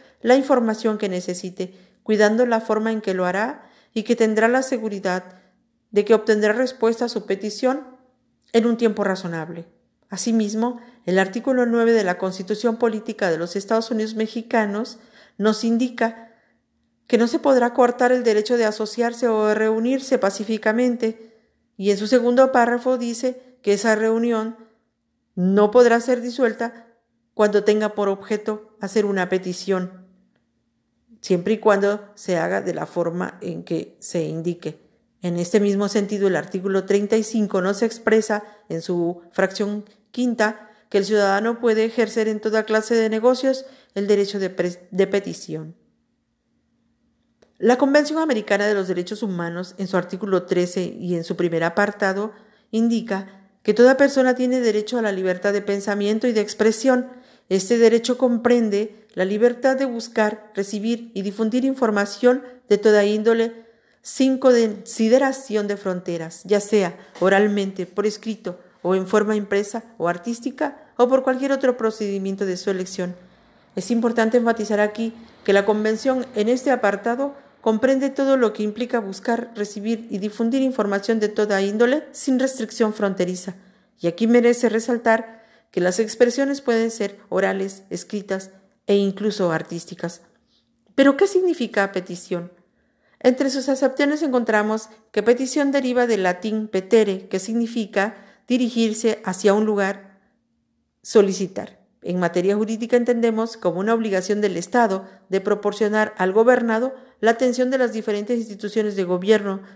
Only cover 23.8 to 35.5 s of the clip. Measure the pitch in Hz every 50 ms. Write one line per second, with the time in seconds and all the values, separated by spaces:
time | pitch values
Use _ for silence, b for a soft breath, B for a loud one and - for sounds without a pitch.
23.8 | 214 226 220 214 220 220 226 226 233 240 233 220 220 226 226 - - _ _ _
24.8 | _ _ _ _ _ _ _ _ _ _ - 185 180 185 196 202 208 208 214 247
25.8 | 247 233 226 233 233 240 247 240 233 247 233 - 254 226 214 - 233 233 233 -
26.8 | - _ _ _ _ _ _ _ _ _ _ - 214 208 202 202 202 214 214 214
27.8 | 214 208 208 214 202 202 196 196 - - 220 208 214 220 214 208 - - _ -
28.8 | 202 190 - 220 202 202 196 190 180 185 185 185 185 185 180 - - 196 190 185
29.8 | 185 180 - - - _ _ _ _ _ _ _ _ _ _ _ _ _ _ _
30.8 | _ _ _ _ _ _ - _ - - 185 175 175 208 220 214 - 214 202 196
31.8 | 196 202 208 208 208 - - - - - 180 165 165 175 190 196 196 185 165 156
32.8 | 156 - - 175 170 165 165 175 185 - - - - 180 165 165 170 - 170 160
33.8 | - - - _ - - - 175 160 156 156 165 160 175 170 175 - 156 160 -
34.8 | _ _ _ _ _ _ _ _ - 175 175 175 175 175